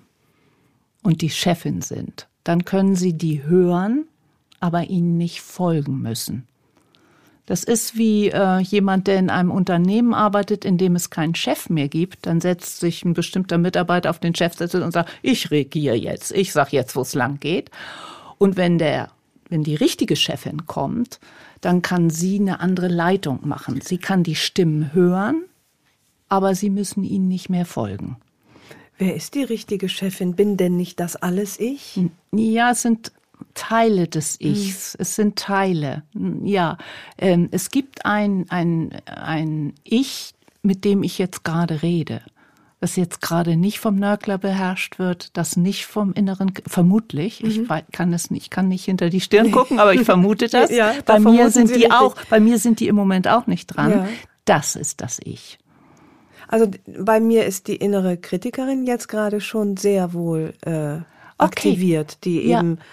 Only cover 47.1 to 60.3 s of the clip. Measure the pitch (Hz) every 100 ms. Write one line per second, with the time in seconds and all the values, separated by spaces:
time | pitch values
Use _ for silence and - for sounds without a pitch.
47.1 | 139 180 - 220 220 233 156 160 - 175
48.1 | 175 - - - - 190 185 - 185 170
49.1 | 185 - 208 226 233 254 240 208 185 233
50.1 | 185 190 214 233 247 240 240 214 233 -
51.1 | 214 214 233 240 233 226 240 233 240 262
52.1 | - - 220 220 233 240 220 226 208 196
53.1 | 190 180 165 - 175 - - 147 208 190
54.1 | 233 - _ - 165 - - - - 117
55.1 | - - - - - _ _ _ _ _
56.1 | _ _ - - 226 220 190 - - 190
57.1 | 220 226 226 208 190 - - 202 202 185
58.1 | 175 - 185 247 240 262 269 254 240 -
59.1 | 214 208 208 190 220 208 196 202 196 180
60.1 | 175 170